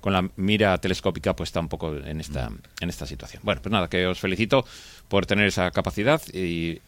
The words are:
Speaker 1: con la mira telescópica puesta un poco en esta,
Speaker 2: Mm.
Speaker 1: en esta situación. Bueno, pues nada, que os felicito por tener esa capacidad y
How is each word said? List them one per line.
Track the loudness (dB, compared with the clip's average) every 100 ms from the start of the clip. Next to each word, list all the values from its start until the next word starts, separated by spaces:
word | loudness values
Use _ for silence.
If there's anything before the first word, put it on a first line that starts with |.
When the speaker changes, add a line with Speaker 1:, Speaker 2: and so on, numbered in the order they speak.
Speaker 1:
con | 2
la | 2 0 -2
mira | 2 4 4 4
telescópica | 2 0 0 0 -2 -2
puesta | -2 -2
un | -4
poco | -4 -6
en | -6 -6 -6
esta, | -6 -6 -6
Speaker 2:
Mm. | -8 -16 -8
Speaker 1:
en | -6
esta | -6 -8
situación. | -10 -14 -8
Bueno, | -2 -2
pues | 0
nada, | 0 2
que | 2 2
os | 0
felicito | -2 0 4 4 2 -10 -20 -20 0
por | 0 2
tener | 4 4
esa | 4 0
capacidad | 2 -2 0 2 2 0
y | -6 -2 -2 -2 -4